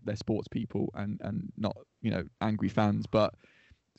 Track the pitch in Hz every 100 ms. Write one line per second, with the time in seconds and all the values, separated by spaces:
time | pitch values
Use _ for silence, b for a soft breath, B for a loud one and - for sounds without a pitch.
0 | 104 110 - 104 - 120 113 101 - -
1 | 101 - - 92 - - 107 - - _
2 | 110 95 - - 110 107 98 113 104 107
3 | 104 110 104 - b b b b _